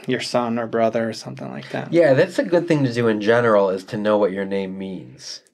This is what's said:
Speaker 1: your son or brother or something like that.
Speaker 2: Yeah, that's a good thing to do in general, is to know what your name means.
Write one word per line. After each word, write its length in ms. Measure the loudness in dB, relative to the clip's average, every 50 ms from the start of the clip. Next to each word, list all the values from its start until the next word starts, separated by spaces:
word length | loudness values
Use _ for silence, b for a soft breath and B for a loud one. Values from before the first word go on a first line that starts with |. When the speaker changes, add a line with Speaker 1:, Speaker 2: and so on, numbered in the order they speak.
| B B
Speaker 1:
your 120 | -6 -6
son 380 | -4 -4 -2 -2 -2 -2 -2 -4
or 80 | -4
brother 420 | -2 0 0 0 0 0 -2 -4 -4
or 40 | -6
something 380 | -8 -12 -14 -12 -12 -12 -12
like 180 | -12 -12 -12 -10
that. 220 | -8 -8 -6 0 2
Speaker 2:
Yeah, 220 | 4 6 6 6
that's 240 | 4 4 2 0 -2
a 60 | -2
good 220 | 2 0 0 2
thing 160 | 2 2 2 2
to 80 | 0 0
do 140 | 0 2 2
in 120 | 2 2
general, 500 | 2 4 4 4 4 4 4 4 4 2
is 120 | 0 -2 -6
to 120 | -8 -6
know 200 | -2 0 2 2
what 160 | 2 2 0 0
your 120 | -2 -6
name 340 | -4 -4 -4 -4 -6 -8 -10
means. 640 | -10 -10 -10 -12 -14 -16 -20 -20 -18 -18 -18 -18 _ _